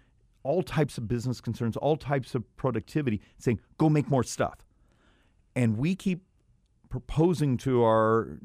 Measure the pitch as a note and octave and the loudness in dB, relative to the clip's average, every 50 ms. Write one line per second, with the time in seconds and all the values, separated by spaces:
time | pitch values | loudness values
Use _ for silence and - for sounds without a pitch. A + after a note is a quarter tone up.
0 | _ _ _ _ _ _ _ _ _ B2+ D3+ F3+ - - - D#3 D3+ C3+ - - | _ _ _ _ _ _ _ _ _ -2 -2 -2 -2 -2 0 0 0 0 -2 -8
1 | A#2+ G2 A#2+ A#2+ A2 B2+ A#2+ - - B2 A2+ - A#2+ A2+ G#2+ - - C#3 D#3+ D3 | -6 -4 -4 -4 -2 -4 -6 -4 -6 -8 -6 -4 -4 -4 -4 -2 0 -2 -2 -2
2 | - B2+ C#3+ C#3 - - - C3 G#2+ - _ - - C3 A#2+ A2+ - - - D#3 | -2 -4 -4 -4 -4 -4 -6 -6 -6 -6 _ -4 -4 -2 -2 -2 -6 -4 -4 -2
3 | D3+ C3 G#2+ G#2 - _ _ _ - C3+ A2+ G2 - _ _ - D#3+ D#3+ D3+ D3+ | 0 0 -2 -4 -6 _ _ _ -2 -2 -2 -2 -4 _ _ 2 2 4 4 2
4 | - - C#3+ C3 A#2 - - - G#2+ E2 - - - _ _ _ _ _ _ _ | 2 2 0 0 0 -2 -2 -4 -4 -4 -4 -10 -20 _ _ _ _ _ _ _
5 | _ _ _ _ _ _ _ _ _ _ _ C3 B2 A2+ G#2+ G#2+ C3+ E3+ G3 - | _ _ _ _ _ _ _ _ _ _ _ 0 0 0 0 0 0 -2 -2 -2
6 | - G3 F3+ E3 - _ _ _ _ _ _ _ _ _ _ _ _ _ - B2 | -2 -4 -4 -4 -8 _ _ _ _ _ _ _ _ _ _ _ _ _ -12 -12
7 | - - - D3 D#3+ F3+ F3 B2+ D3+ C#3+ B2+ A2+ - C3+ B2+ A#2+ A#2 A2+ A2 A2 | -10 -6 0 2 2 2 2 2 0 0 0 0 0 0 2 4 4 6 6 4
8 | A2 A2 A2+ A2+ G#2 C2 D2 - | 4 4 4 2 0 -2 -8 -14